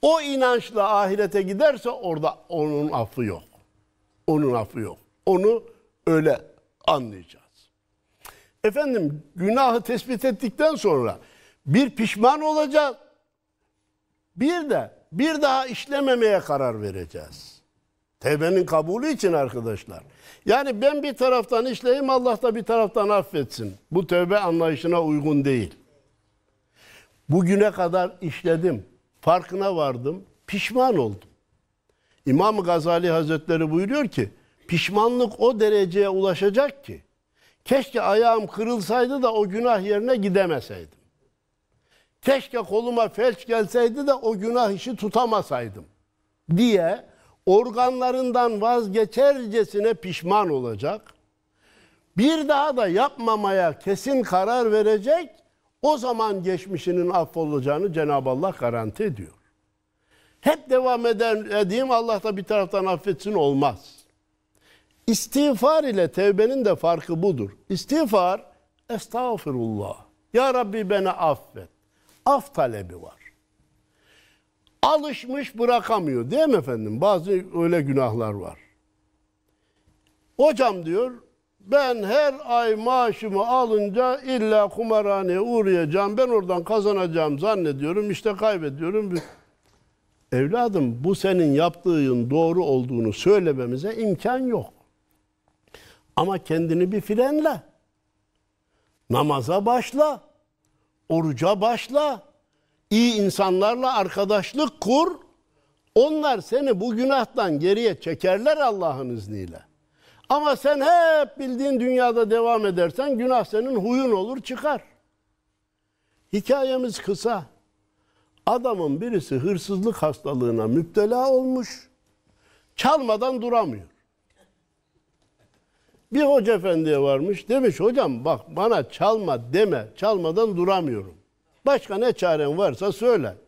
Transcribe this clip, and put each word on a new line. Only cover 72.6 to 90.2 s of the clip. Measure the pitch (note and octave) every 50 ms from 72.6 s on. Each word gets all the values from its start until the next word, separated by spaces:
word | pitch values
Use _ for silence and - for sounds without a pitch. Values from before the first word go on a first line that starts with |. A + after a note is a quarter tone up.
| D3+ B2+ A2+ G#2 F#2+ F2 F2 F2 E2+
var. | E2 - _ _ - _ _ _ _ _ _ _ _ _ _ _ _ _ _ _ _ _ _ _ _ _ _ _ _ _ _ _ _ _ _ -
Alışmış | C4 D4+ D#4 C#4+ D4+ C4 - - B3 B3+ C#4+ C4+ - - G#3+
bırakamıyor, | A#3+ A#3+ B3 A#3+ - - A3+ G#3 F3+ D3+ C3 A#2+ A#2 B2
değil | F3 C#4 D#4+ D#4
mi | C4
efendim? | F#3+ C#3 C#3 B2+ A2 A2 G#2+ G#2+ A#2
Bazı | D#3 G3+ G#3 F3+ D#3+ F#3 G3+ F#3 F#3 F#3 -
öyle | E3+ E3+ E3+ F3 E3+
günahlar | D3 C#3 C#3 C3+ C3 A#2+ G#2+ A#2+ A2+ A2 G#2
var. | G2+ F2+ E2 - - _ _ _ _ _ _ _ _ _ _ _ _ _ _ _ _ _ _ _ _ _ _ _ _ _ _ _ _ _ _ _ _ _ _ _
"Hocam," | - C4 D4+ D4+ G#3 C4 A#3+ G3+ F#3 E3+
diyor, | D#3+ E3+ G3 A#3+ B3+ B3 A#3 _ _ _ _ _ _ _ _
"ben | _ F#3+ A#3 C#4+ C#4+ B3+ B3 A#3 G#3
her | G3 A3 C#4 D4+ D4 C4+ C4+ D4+
ay | B3+ A#3+ A#3+ A#3 A3+ A3
maaşımı | G#3+ A3 A#3+ B3+ B3+ B3 A#3 G3+ - - A3 F#3+ G3 G#3
alınca | A#3 B3 C4 B3+ A#3 A3 G#3+ G#3 G3+ F#3+ A3+ B3+ B3+ B3+ C4+
illa | C4 C4 C4 B3 A3 A3 G#3+ G#3+ G#3 G3+
kumarhaneye | G3+ G3 A#3 A3+ A3 G#3+ G#3 G3+ G3+ G3 F#3+ F3+ F3 F#3
uğrayacağım, | G3+ A#3+ A#3+ A#3 G#3+ G3 F#3 F3 E3+ D3+ D3 F#3+ G3+ G3+ G#3+
ben | G#3 C4 B3
oradan | A#3+ A3 F#3+ F3 F#3 E3+ E3+
kazanacağım | - G#3+ A3 G3 G#3 G#3 G3 F#3 F3 E3 E3 D#3+ D3+ D3 C#3
zannediyorum, | D#3+ G#3+ A3 G3 F3 D#3 C#3+ C3+ C#3+ D3+ F3 G#3 G#3 G#3
işte | F#3+ - - A3 G#3
kaybediyorum." | F#3+ G#3 A3 G#3 F#3 D#3+ D3 C3+ C#3 D#3+ E3+ G3 G#3+ G#3+ G3 F3+ E3+ - - - - _ _ _ _ _ _ _ _ _ _ _ _ _ _ _ _